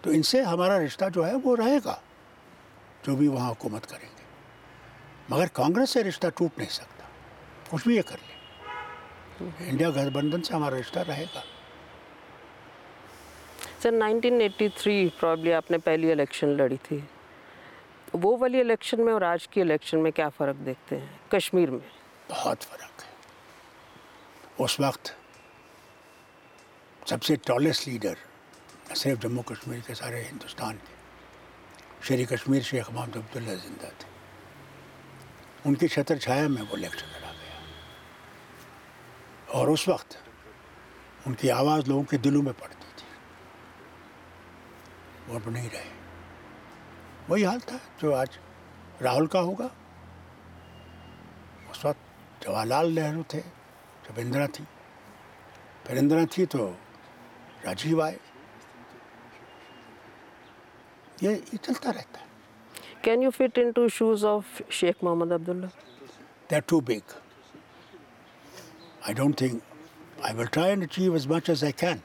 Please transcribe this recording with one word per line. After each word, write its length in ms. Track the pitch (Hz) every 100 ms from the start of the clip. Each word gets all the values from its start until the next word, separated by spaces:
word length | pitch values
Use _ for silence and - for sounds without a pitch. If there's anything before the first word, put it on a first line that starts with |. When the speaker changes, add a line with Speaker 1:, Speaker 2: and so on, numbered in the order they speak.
Speaker 1:
तो 80 | 180
इनसे 300 | 156 151 254
हमारा 360 | 233 170 180 196
रिश्ता 320 | 151 - 190
जो 140 | 175
है, 120 | 165 254
वो 200 | 262 240
रहेगा, 460 | 226 285 202 101 - - - - - - - - - - -
जो 100 | 135
भी 120 | 147
वहाँ 220 | 135 123
हुकूमत 360 | 113 123 107 -
करेंगे। 380 | - - - - - - - - - - - - - -
मगर 160 | 131 175
कांग्रेस 420 | - 135 190 262
से 140 | 254
रिश्ता 260 | 202 - 175
टूट 220 | - 170 -
नहीं 120 | -
सकता, 400 | - - - - - - - - - -
कुछ 160 | 156 233
भी 80 | 233
ये 60 |
कर 140 | - -
ले। 1500 | - - - - - - - - - - - - 180 156 175
इंडिया 200 | 131 165
गठबंधन 520 | 139 139 135 147 170
से 120 | 160
हमारा 240 | 165 147 131
रिश्ता 240 | 123 -
रहेगा।" 420 | 170 143 170 139 - - - - - - - - - - - - - - - - - - - - - - - -
Speaker 2:
सर, 80 | 226
नाइनटीन 500 | 233 214 226 240 247
एटी 280 | 208 - 214
थ्री 400 | - 202 208 180
probably 440 | - 170 165 165
आपने 240 | 165 - 170
पहली 340 | 165 160 165
election 360 | 156 139 - 147
लड़ी 300 | 143 131 135
थी। 320 | - 147 143 - - - - - - - - - - 175
वो 220 | 185 240
वाली 220 | 254 254
election 420 | 240 226 - 226
में 120 | 226
और 100 | 220
आज 260 | 180 170 -
की 80 | 208
election 360 | 175 151 - 160
में 160 | 160
क्या 160 | 151 151
फ़र्क 260 | - 139 139
देखते 400 | 139 127 - 143
हैं 240 | 139 - -
कश्मीर 400 | 202 - 185 165
में? 200 | 127 - - - - -
Speaker 1:
बहुत 340 | - - -
फ़र्क 380 | - - - -
है। 120 | - - - - - - - - - - - - - - - - 127
उस 140 | -
वक्त 360 | 139 - - - - - - - - - - - - - - - - - - - - - -
सबसे 260 | 127 - 147
tallest 520 | - 127 156 - 143
leader, 300 | 120 101 82 - - - - - - -
न 20 |
सिर्फ 260 | - 143 127
जम्मू 220 | 117 120
कश्मीर 400 | 113 107 - 120
के, 140 | 113 113
सारे 260 | 120 120
हिंदुस्तान 540 | 110 - - - 120 107
के, 180 | - - - - - - - - - - - - -
शेर 200 | 131 123
कश्मीर 380 | 123 - 135
शेख 280 | 120 131 113
मोहम्मद 260 | 117 117 113
अब्दुल्ला 360 | 113 127 113
जिंदा 360 | 92 - - -
थे। 180 | - - - - - - - - - - - - - - - - - 143
उनकी 220 | 139 165
छत्र 300 | - 139 147
छाया 300 | 117 131 151
में 140 | 127
वो 160 | 104 98
इलेक्शन 300 | 87 - -
लड़ा 240 | - -
गया। 300 | - - - - - - - - - - - - - - - - - - - - - -
और 160 | - 127
उस 200 | 151 185
वक्त 340 | 143 - - - - - - - - - - - - -
उनकी 220 | 120 135
आवाज़ 360 | 120 143 156 131
लोगों 160 | 139
के 140 | 139 143
दिलों 240 | 139 143
में 120 | 143
पड़ती 220 | 120 - -
थी। 300 | - - - - - - - - - - - - - - - - - - - - - - - - -
वो 120 | 113
अब 100 | 110
नहीं 200 | 120 120
रहे। 300 | - - - - - - - - - - - - - - - -
वही 140 | 185
हाल 160 | 190 240
था 200 | - 247 - -
जो 140 | 151
आज 260 | 135 135 - - - - - - -
राहुल 260 | 127 127 156
का 120 | 185
होगा। 320 | 175 196 247 - - - - - - - - - - - - - - - - - - - -
उस 140 | - 147
वक्त 140 | 147 - - - -
जवाहरलाल 480 | - 110 113 135 165
नेहरू 320 | 165 156 156 160
थे, 60 | - - - - - - - -
जब 120 | 110
इंदिरा 280 | 117 135 143
थी, 160 | - 151 - - - - - - - - - - - -
फिर 100 | 127
इंदिरा 280 | 143 160 160
थी 200 | - 185
तो 320 | 139 101 90 - - - - - - - - -
राजीव 380 | 92 156 160
आए। 160 | 156 - - - - - - - - - - - - - - - - - - - - - - - - - - - - - - -
ये, 100 | 185
ये 240 | 214 - 220
चलता 320 | - 254 269
रहता 300 | 196 - -
है। 80 | - - - - - - - - -
Speaker 2:
Can 220 | 233 262
you 120 | -
fit 120 | 262 247
into 260 | 240 233 240 -
shoes 260 | 226 214
of 200 | 208 208 196 - -
Sheikh 360 | - 175 -
Mohammed 360 | 180 170 170 170
Abdullah? 300 | 170 180 185 - - - 135 - - - -
Speaker 1:
They 100 | 147
are 80 | -
too 80 | 165
big. 200 | 127 110 - - - - - - - - - - - - - - - - - - - - 104
I 100 | 110
don't 200 | 139 143
think, 140 | 131 117 - - - - - - -
I 40 | 113
will 180 | 117 156
try 200 | 180 202
and 100 | 170
achieve 340 | - 185 165
as 80 | 135
much 180 | 165 165
as 240 | 151 147
I 60 | -
can। 180 | 170 131